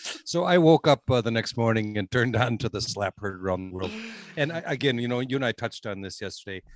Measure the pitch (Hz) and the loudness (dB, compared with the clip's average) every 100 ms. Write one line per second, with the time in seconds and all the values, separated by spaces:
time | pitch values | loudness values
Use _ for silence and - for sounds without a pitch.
0 | - - - 170 180 180 160 160 156 135 | -12 -12 -4 -2 4 6 8 8 6 2
1 | - 127 113 113 - - 113 113 107 104 | 4 2 2 0 -2 0 2 2 0 -4
2 | 101 127 120 110 123 113 113 101 - 101 | 0 0 2 2 0 0 -4 -4 -6 -4
3 | 98 - 101 92 95 92 92 92 95 110 | -4 -4 -8 -4 -2 -2 -4 -6 -8 -8
4 | - - - 160 147 165 165 139 139 120 | -14 -16 -10 -4 -2 -4 -4 0 0 0
5 | 120 123 127 135 127 - 113 - 113 98 | 0 -2 -2 -2 -2 -2 -6 -8 -10 -8
6 | 98 - 98 - - 95 - | -10 -10 -12 -12 -12 -12 -14